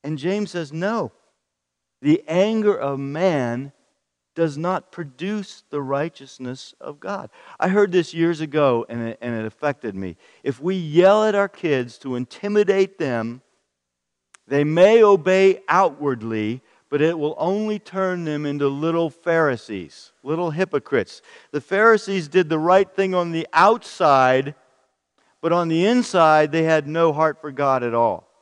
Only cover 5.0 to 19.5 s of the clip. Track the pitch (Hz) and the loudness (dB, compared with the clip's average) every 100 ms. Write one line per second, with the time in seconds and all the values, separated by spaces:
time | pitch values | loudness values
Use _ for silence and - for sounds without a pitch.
5 | 151 127 185 214 190 - _ 147 135 139 | -14 _ -8 -6 -10 -16 _ -8 -4 -4
6 | 165 - 139 - 127 135 - _ - 147 | -4 -8 -20 -14 -12 -12 -16 _ -16 -14
7 | 190 196 - _ - - 175 196 202 180 | -12 -12 -12 _ -20 -4 0 2 2 0
8 | 160 165 165 165 156 151 143 120 - 117 | -2 -2 -2 -2 -4 0 2 0 -4 -8
9 | 113 113 120 113 110 _ 147 139 117 95 | -8 -8 -8 -6 -8 _ -6 -4 -8 -8
10 | 95 85 _ _ 123 123 160 190 160 156 | -10 -12 _ _ -8 -6 -6 -6 0 4
11 | 185 214 214 202 196 - 175 135 123 - | 6 6 4 0 -2 -4 -2 -2 -2 -10
12 | 139 123 127 - 208 208 202 196 196 _ | -8 -6 -6 -8 -2 0 2 2 0 _
13 | 151 120 113 123 _ _ _ _ _ _ | -4 -4 -6 -10 _ _ _ _ _ _
14 | _ _ _ _ _ 139 151 160 190 226 | _ _ _ _ _ -2 0 6 6 8
15 | 214 196 151 190 190 185 - 170 175 139 | 6 4 2 4 4 2 0 2 2 0
16 | 147 123 110 110 107 127 _ _ _ 143 | -4 -4 -4 -4 -4 -6 _ _ _ 0
17 | 156 170 147 156 165 202 214 214 - 190 | 0 0 -6 -4 -4 -2 -4 -6 -8 -6
18 | 190 180 165 147 147 143 139 139 160 165 | -4 -4 -6 -6 -6 -2 -2 -2 -4 -2
19 | 165 - - 165 151 | -4 -6 -2 0 0